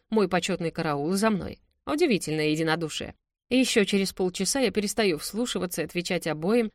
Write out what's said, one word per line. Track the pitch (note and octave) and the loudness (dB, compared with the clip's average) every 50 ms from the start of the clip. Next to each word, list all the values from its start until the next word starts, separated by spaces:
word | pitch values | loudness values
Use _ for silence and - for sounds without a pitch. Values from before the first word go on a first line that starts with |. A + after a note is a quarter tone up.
| _ - | _ -2
мой | G#3+ A3 G3 F3 | 0 2 2 2
почетный | - F3 - - F3+ - E3+ D#3+ | 2 0 0 0 -2 -2 -4 -4
караул | - E3 E3 D#3 C#3+ C#3+ C#3+ E3 F#3+ | -4 -2 -2 -2 0 0 0 0 0
за | G3 A3 A3 | 2 2 2
мной. | G#3 F3 E2 - - - _ _ _ _ - | 2 0 -2 -6 -10 -14 _ _ _ _ -6
Удивительное | - D#4 D4+ F4+ D4 G#3 D#3 - D3+ D#3 D#3 D3+ D3+ | -2 0 2 4 4 2 2 0 -2 -2 0 0 2
единодушие. | D#3 D#3+ D#3+ D#3+ D#3+ E3 E3 D3 - - - - - _ _ _ _ _ _ - | 2 2 2 0 0 0 -2 -4 -6 -8 -8 -10 -12 _ _ _ _ _ _ 0
И | B3 C4 | 2 2
еще | B3+ - - A#3 G3 | 4 4 4 4 4
через | - G#3 G3 G3 - | 4 4 2 0 0
полчаса | - - F#3 F3+ - - F#3+ - - C#4 | -2 -2 -2 -2 -2 -2 -2 -2 0 2
я | B3+ G3 | 0 0
перестаю | F#3 G#3+ G3+ G3+ - A#3+ G#3+ G3 D#3 D3+ | 0 0 -2 -2 0 0 2 2 0 -2
вслушиваться | - - - G#3+ B3 A#3+ - F#3 F3+ F3+ - F3 | -4 -6 -4 -4 -4 -2 -2 -4 -4 -4 -4 -4
и | D#3 | -6
отвечать | E3 - F3+ F3 - F#3 E3+ - | -4 -4 -4 -2 -2 -2 -2 -2
обоим, | E3+ D3+ D3+ D#3+ F#3+ A#3 B3 A3 G3+ | -4 -4 -2 0 2 2 2 2 0